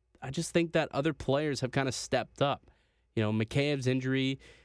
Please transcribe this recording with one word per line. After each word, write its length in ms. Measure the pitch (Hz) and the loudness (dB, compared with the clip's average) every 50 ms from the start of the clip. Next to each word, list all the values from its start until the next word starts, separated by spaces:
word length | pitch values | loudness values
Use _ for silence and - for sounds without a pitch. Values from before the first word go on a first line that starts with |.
| _ _ _ - | _ _ _ -14
I 80 | - 131 | -10 -8
just 220 | 131 - 165 - | -4 -4 -2 2
think 220 | - 175 170 165 - | 2 2 2 4 2
that 140 | 165 151 - - | 2 2 2 0
other 180 | 139 139 165 | 0 0 0
players 480 | 143 - - - 131 143 156 151 139 127 | 0 -2 0 0 2 2 2 0 -2 -2
have 120 | 131 120 | -4 -2
kinda 200 | - 139 135 131 | 0 0 0 0
stepped 500 | 117 - - - - 123 107 - _ - | -2 -4 -4 -2 -2 -2 -2 -2 _ 0
up. 280 | 143 143 123 - _ _ _ _ _ _ _ _ _ _ - | 0 0 0 -2 _ _ _ _ _ _ _ _ _ _ -4
You 80 | 113 107 | -2 0
know, 100 | 107 107 | 0 0
Mikheyev's 540 | 110 110 - - 139 139 147 147 139 120 127 | 0 -2 0 0 0 0 0 0 0 0 0
injury 520 | 131 131 127 131 131 135 135 135 135 - - - - - _ | 0 0 0 0 0 0 0 -2 -2 -4 -8 -18 -20 -20 _